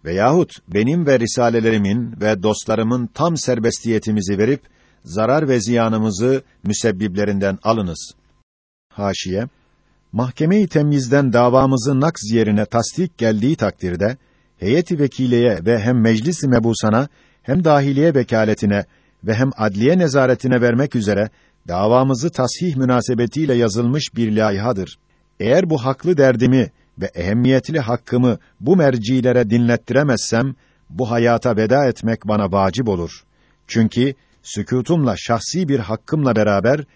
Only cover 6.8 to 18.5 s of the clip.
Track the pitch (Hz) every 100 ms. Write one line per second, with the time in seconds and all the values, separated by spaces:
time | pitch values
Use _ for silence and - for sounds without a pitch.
6.8 | 113 95 107 90 101 98 98 95 107 113
7.8 | 92 78 - - _ _ _ _ _ _
8.8 | _ - 101 92 95 95 127 _ _ _
9.8 | _ _ _ - 127 - 156 202 196 156
10.8 | 147 147 123 139 135 117 123 127 131 131
11.8 | 113 135 151 - 104 113 107 104 104 120
12.8 | 113 - 175 - 113 110 120 160 104 -
13.8 | 90 87 101 131 _ _ _ _ 98 147
14.8 | 175 165 139 - 127 120 120 95 87 117
15.8 | 107 127 113 110 135 175 143 123 113 113
16.8 | 113 110 143 _ _ _ - 151 165 147
17.8 | 139 139 160 139 120 113 110